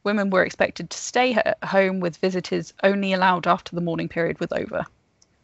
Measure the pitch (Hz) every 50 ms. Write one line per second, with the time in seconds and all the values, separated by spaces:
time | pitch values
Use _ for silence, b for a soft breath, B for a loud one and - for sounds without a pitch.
0 | - 202 208 214 196 196 185 180 - - - - 185 - - - 175 - - -
1 | - - - 247 254 254 233 214 - - - - - - 190 196 196 190 190 190
2 | 175 170 156 - - 185 180 180 175 - 185 175 165 - - - - 196 202 202
3 | 196 190 190 185 185 190 180 175 160 185 175 180 - - - 170 175 170 165 160
4 | 165 170 - 170 170 165 160 - 175 - - - - - - - - - - _
5 | _ _ _ _ _ _ _ _